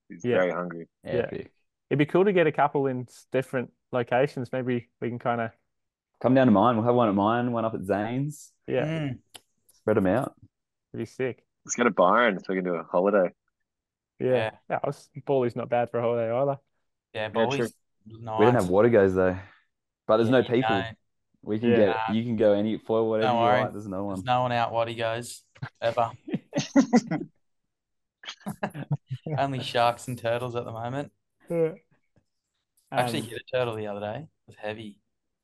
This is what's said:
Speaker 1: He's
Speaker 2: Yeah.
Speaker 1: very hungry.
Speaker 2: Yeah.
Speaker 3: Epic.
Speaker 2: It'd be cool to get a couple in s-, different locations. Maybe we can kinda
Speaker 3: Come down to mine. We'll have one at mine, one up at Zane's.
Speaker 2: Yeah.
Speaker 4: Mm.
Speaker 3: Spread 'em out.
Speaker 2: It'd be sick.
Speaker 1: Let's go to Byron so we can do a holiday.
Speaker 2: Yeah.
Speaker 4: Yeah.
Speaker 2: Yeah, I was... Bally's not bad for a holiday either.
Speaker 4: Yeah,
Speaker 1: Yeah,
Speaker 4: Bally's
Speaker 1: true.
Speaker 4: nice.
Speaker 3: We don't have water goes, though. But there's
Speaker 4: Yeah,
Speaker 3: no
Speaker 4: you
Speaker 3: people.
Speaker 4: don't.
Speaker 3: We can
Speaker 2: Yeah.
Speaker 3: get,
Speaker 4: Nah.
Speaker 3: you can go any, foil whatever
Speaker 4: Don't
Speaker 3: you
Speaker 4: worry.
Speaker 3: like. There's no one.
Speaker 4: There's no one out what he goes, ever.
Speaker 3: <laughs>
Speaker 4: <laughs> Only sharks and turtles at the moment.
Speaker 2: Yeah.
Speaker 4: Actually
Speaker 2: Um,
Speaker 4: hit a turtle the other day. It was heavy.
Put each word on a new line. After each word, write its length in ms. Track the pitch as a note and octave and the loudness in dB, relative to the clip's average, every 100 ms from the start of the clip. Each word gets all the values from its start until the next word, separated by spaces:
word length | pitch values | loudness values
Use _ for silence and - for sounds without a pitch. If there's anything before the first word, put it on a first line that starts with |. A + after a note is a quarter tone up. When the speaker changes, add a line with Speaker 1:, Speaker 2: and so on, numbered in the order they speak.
| - | -20
Speaker 1:
He's 160 | F2 A#2+ | -10 -2
Speaker 2:
Yeah. 100 | A2+ | 0
Speaker 1:
very 120 | F#2 | 0
hungry. 360 | E2 F2+ E2+ E2 _ - | -2 -6 -10 -16 _ -6
Speaker 2:
Yeah. 160 | - | -4
Speaker 3:
Epic. 300 | - - - _ _ _ - | -4 -6 -14 _ _ _ -4
Speaker 2:
It'd 80 | C#3 | -2
be 60 | D3 | 2
cool 200 | F3 G3 | 2 4
to 80 | |
get 140 | F3+ D#3+ | 4 2
a 40 | |
couple 360 | D3+ C#3 D3 C#3 | 2 0 0 -2
in 180 | B2+ A#2+ | -4 -8
s-, 200 | - _ | -16 _
different 400 | B2+ C3+ C3 A#2+ _ - | -4 -2 -6 -8 _ -6
locations. 580 | B2+ A#2+ B2 D3 C#3+ A#2+ | -4 0 2 0 -2 -8
Maybe 380 | C3 B2 B2 A#2+ - | -6 -4 -4 -6 -10
we 80 | A#2+ | -8
can 100 | A#2 | -6
kinda 340 | B2+ A#2 A2+ - _ _ _ _ _ - | -4 -2 -4 -8 _ _ _ _ _ -2
Speaker 3:
Come 120 | A#2 | 2
down 140 | C3 B2+ | 6 6
to 40 | |
mine. 240 | G2+ A2+ A2+ | 6 4 4
We'll 100 | A#2 | 2
have 100 | G2+ | 4
one 120 | A#2 | 4
at 80 | G2+ | 4
mine, 380 | G2+ A#2+ B2 | 2 2 0
one 100 | A#2 | -2
up 100 | A2+ | -4
at 100 | A2 F#2 | -4 -4
Zane's. 680 | G2 G#2+ B2 D3 D3 - _ - | -2 -2 -4 -6 -8 -18 _ -6
Speaker 2:
Yeah. 180 | C3 C3+ | -2 -2
Speaker 4:
Mm. 340 | D#3+ C#3+ A#2+ _ - _ _ _ _ | -4 -6 -8 _ -20 _ _ _ _
Speaker 3:
Spread 200 | - G#2+ | 0 2
'em 100 | F#2+ | 4
out. 280 | G#2 - - - _ _ _ _ | 2 -2 -10 -20 _ _ _ _
Speaker 2:
It'd 60 | A#2 | -12
be 60 | A2+ | -10
sick. 400 | - B2+ A2+ _ _ | -6 -6 -6 _ _
Speaker 1:
Let's 120 | - - | -10 0
go 100 | A#2+ | 0
to 60 | |
Byron 460 | F#2 F2+ G#2+ A#2+ F#2 | 4 4 6 4 2
so 60 | E2+ | -2
we 60 | F#2+ | -4
can 100 | F2+ | -2
do 100 | E2+ | -4
a 80 | |
holiday. 500 | E2 F2+ F#2+ G2+ F2+ - _ _ _ _ _ _ _ - | -2 0 2 2 2 -2 _ _ _ _ _ _ _ -6
Speaker 2:
Yeah. 80 | B2+ | 0
Speaker 4:
Yeah. 180 | B2+ A2 - - | 0 0 -6 -8
Speaker 2:
Yeah, 100 | - | -6
I 40 | C#3+ | -4
was... 220 | C#3+ - - - | -8 -12 -12 -2
Bally's 300 | C#3 A#2+ B2 | 0 0 -4
not 140 | A#2 | -2
bad 200 | A#2+ A#2+ | -2 0
for 100 | A#2+ | -2
a 20 | |
holiday 280 | A#2 A#2+ A2+ | -2 0 -2
either. 300 | A#2+ C#3+ C3+ _ _ _ _ _ | -2 -2 -4 _ _ _ _ _
Speaker 4:
Yeah, 140 | A2+ G#2+ | -8 -4
Speaker 1:
Yeah, 20 | |
Speaker 4:
Bally's 280 | A2 A2+ C#3 A#2 - _ _ - | 0 0 0 -4 -6 _ _ -20
Speaker 1:
true. 140 | A2 | -16
Speaker 4:
nice. 200 | A#2 A2 | -6 2
Speaker 3:
We 60 | G#2+ | 4
don't 100 | B2 | 4
have 140 | F#2 | 2
water 200 | F#2 A#2+ | 4 6
goes, 240 | A2+ G2 F#2 | 6 6 4
though. 220 | F#2 F2+ F#2 _ _ _ _ _ - | 0 0 -8 _ _ _ _ _ 0
But 100 | A2 | 2
there's 100 | A2+ | 4
Speaker 4:
Yeah, 20 | |
Speaker 3:
no 60 | B2+ | 2
Speaker 4:
you 40 | A#2 | 2
Speaker 3:
people. 200 | A#2+ A2+ | 0 0
Speaker 4:
don't. 280 | A2+ A2+ A2 _ _ _ _ | -2 -4 -12 _ _ _ _
Speaker 3:
We 160 | - G#2+ | -6 -2
can 100 | A#2 | 2
Speaker 2:
Yeah. 60 | A#2 | 4
Speaker 3:
get, 180 | G#2 A2 A2+ | 4 2 -2
Speaker 4:
Nah. 40 | |
Speaker 3:
you 100 | A2 | -2
can 120 | A#2+ A2 | -2 2
go 160 | G#2+ | 2
any, 240 | G2+ G#2+ G#2 | 2 0 -4
foil 300 | - A2 A2+ | -2 0 2
whatever 180 | A2 A2 | 0 0
Speaker 4:
Don't 100 | A#2+ | 2
Speaker 3:
you 60 | |
Speaker 4:
worry. 180 | A#2+ B2 | 4 2
Speaker 3:
like. 100 | G#2 | 0
There's 160 | F#2+ G#2+ | -6 -10
no 160 | F#2 | -8
one. 120 | G2+ F#2+ | -6 -6
Speaker 4:
There's 100 | F#2+ | -2
no 160 | B2 | 0
one 100 | B2+ | 0
out 220 | A#2+ A#2 | 0 -2
what 140 | A2+ A#2 | -2 -2
he 60 | A#2 | -2
goes, 480 | A2+ A2+ A#2+ - _ - - - | -4 -4 -8 -16 _ -18 -18 -6
ever. 300 | A2+ A#2 A#2 B2+ - - - | -4 0 -2 -4 -8 -8 -6
Speaker 3:
<laughs> 800 | - - - - A#3+ - E3 - _ _ _ _ _ _ _ _ _ | -6 0 2 4 2 0 -8 -8 _ _ _ _ _ _ _ _ _
Speaker 4:
<laughs> 1120 | - - - - G3 D3+ C3+ C#3+ - B2+ - D3 | -20 -16 -14 -10 -10 -10 -6 -6 -8 -12 -8 -4
Only 240 | C#3 C3 | -2 -4
sharks 460 | A#2 B2 A#2 A#2 - | -4 2 2 0 -6
and 100 | B2 | -6
turtles 380 | A#2 A#2+ B2+ A#2 | -4 -4 -4 -8
at 100 | A#2 | -8
the 60 | |
moment. 400 | A2+ A#2+ C3+ C#3+ _ _ _ - | -8 -8 -8 -10 _ _ _ -8
Speaker 2:
Yeah. 240 | E3+ D#3+ F#3+ _ _ _ _ _ _ _ _ _ _ - | -2 -2 -4 _ _ _ _ _ _ _ _ _ _ -8
Speaker 4:
Actually 300 | - B2 A2+ | -2 -2 -2
Speaker 2:
Um, 60 | A2+ | -6
Speaker 4:
hit 140 | A#2 | -12
a 160 | - B2+ | -6 -2
turtle 180 | A#2+ A2 | -2 -4
the 120 | G#2+ | -8
other 120 | G2+ | -6
day. 180 | G#2 A#2 | -8 -8
It 80 | D#3 _ _ | -12 _ _
was 80 | G#2 | -12
heavy. 440 | G#2+ A2 A2 G2+ _ _ _ _ | -10 -10 -12 -18 _ _ _ _